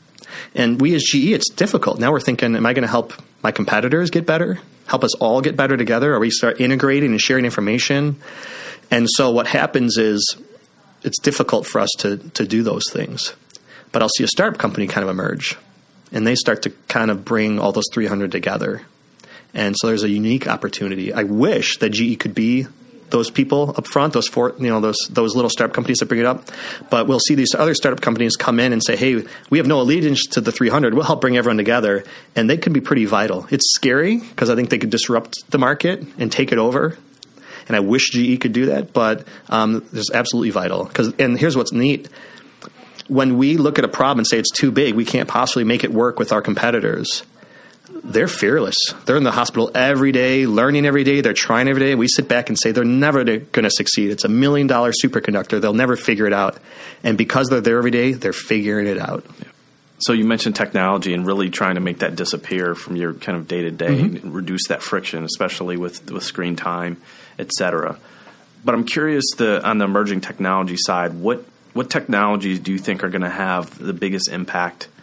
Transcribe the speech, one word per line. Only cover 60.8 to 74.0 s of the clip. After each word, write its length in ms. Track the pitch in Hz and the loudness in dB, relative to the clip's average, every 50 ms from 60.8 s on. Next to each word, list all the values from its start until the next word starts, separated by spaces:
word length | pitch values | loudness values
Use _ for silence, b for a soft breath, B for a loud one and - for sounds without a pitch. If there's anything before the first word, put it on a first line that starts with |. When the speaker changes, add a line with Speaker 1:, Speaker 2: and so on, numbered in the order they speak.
| 92 95 98 98 90 98 87 | 0 0 0 0 -2 -2 -4
Speaker 2:
and 120 | 87 90 | -2 -2
really 240 | 92 98 98 98 92 | -2 0 0 -2 -2
trying 260 | - - 104 95 92 | -2 -2 -2 0 0
to 40 | 90 | -2
make 200 | 92 92 87 - | -2 -4 -4 -4
that 160 | - 82 85 | -4 -4 -4
disappear 580 | 85 90 - - - - - 92 92 90 87 85 | -4 -6 -6 -6 -6 -6 -4 -4 -2 -2 -2 -4
from 220 | - - - 90 | -6 -8 -8 -6
your 180 | 87 87 85 82 | -6 -4 -6 -6
kind 240 | - - - 92 85 | -8 -8 -6 -6 -6
of 100 | 80 - | -6 -6
day-to-day 380 | 87 87 85 82 82 82 85 | -6 -4 -4 -4 -6 -4 -2
Speaker 1:
Mm-hmm. 300 | 85 143 127 147 208 87 | 0 0 2 0 0 -2
Speaker 2:
and 180 | 87 - 92 78 | -4 -10 -10 -10
reduce 320 | 95 92 85 92 92 - - | -8 -8 -6 -6 -4 -4 -4
that 140 | 82 71 - | -4 -6 -4
friction, 420 | - - 95 - - - 82 82 | -4 -4 -4 -4 -6 -8 -8 -8
especially 520 | 80 - - 98 90 - - 92 90 90 | -6 -6 -4 -4 -4 -4 -6 -6 -6 -6
with, 340 | 87 90 87 87 - - - | -6 -6 -8 -10 -12 -14 -12
with 140 | - 95 - | -12 -10 -10
screen 320 | - - - 87 87 87 | -10 -8 -6 -6 -6 -6
time, 420 | 80 - 90 87 87 85 87 85 - B B B B B B B B | -6 -6 -6 -6 -4 -6 -8 -8 -10 B B B B B B B B
et 120 | - - - | -10 -8 -4
cetera. 440 | - 98 90 85 82 78 80 - - B B B B B B B B B B B - - | -4 -2 -2 -2 -2 -4 -6 -8 -10 B B B B B B B B B B B -8 -4
But 100 | - 117 | -2 0
I'm 100 | 113 117 | 0 0
curious, 400 | 120 - 156 151 156 151 143 135 - - | -2 -2 -2 0 0 0 0 -2 -2 -2
the, 300 | - 117 107 104 90 - | 0 0 0 0 0 0
on 120 | 101 110 104 | 0 0 0
the 60 | 101 | 0
emerging 360 | 98 98 101 107 104 101 92 | 0 0 0 0 0 -2 -4
technology 560 | - - - - 98 92 95 95 95 92 90 90 | -6 -8 -8 -6 -2 -2 0 0 -2 -2 -4 -4
side, 360 | - - 95 90 87 85 82 | -2 -2 -2 -2 -2 -4 -4
what, 300 | 85 87 110 123 123 - - - _ _ _ - | -4 -2 -2 -2 -4 -6 -14 -20 _ _ _ -8
what 160 | 117 127 - | -6 -6 -4
technologies 720 | - - - - - 101 104 104 104 104 98 98 92 90 | -4 -4 -4 -2 0 0 2 2 0 0 -2 -2 -4 -4
do 100 | 85 92 95 | -4 -4 -4
you 60 | 95 | -4
think 240 | - - 98 90 - | -2 -4 -4 -4 -4
are 60 | 92 | -4
gonna 220 | 90 95 92 87 | -4 -4 -4 -4
have 480 | - 98 98 95 92 90 85 - - - | -4 -4 -4 -2 -2 -4 -4 -8 -10 -12
the 160 | - 98 92 | -10 -8 -6
biggest 340 | 85 | -4